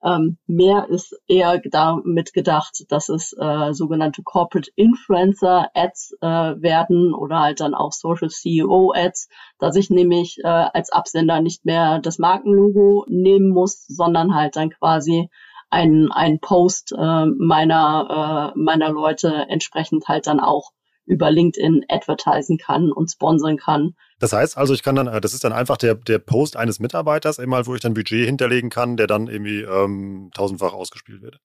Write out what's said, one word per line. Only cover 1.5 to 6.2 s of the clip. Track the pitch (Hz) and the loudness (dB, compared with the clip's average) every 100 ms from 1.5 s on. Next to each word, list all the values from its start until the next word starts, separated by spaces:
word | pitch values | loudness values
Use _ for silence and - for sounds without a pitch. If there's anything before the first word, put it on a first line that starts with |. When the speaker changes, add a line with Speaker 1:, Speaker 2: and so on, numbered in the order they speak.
| 175 - | 0 -2
Speaker 1:
damit | 156 160 165 - 165 160 | 0 0 0 -2 -2 -2
gedacht, | - 165 156 - - - | -2 0 0 -2 -14 -6
dass | 147 - | -4 -4
es, | 160 - - | -6 -6 -6
äh, | 151 151 151 | -4 -2 -2
sogenannte | 147 160 160 156 147 | -4 -4 -2 -2 -4
Corporate | 175 185 170 185 147 - | -6 -2 -2 -4 -6 2
Influencer | 220 247 - 185 190 196 185 180 - | 4 4 0 2 2 2 2 2 2
Ads, | - 180 - - | -2 -2 -4 -18
äh, | - | -6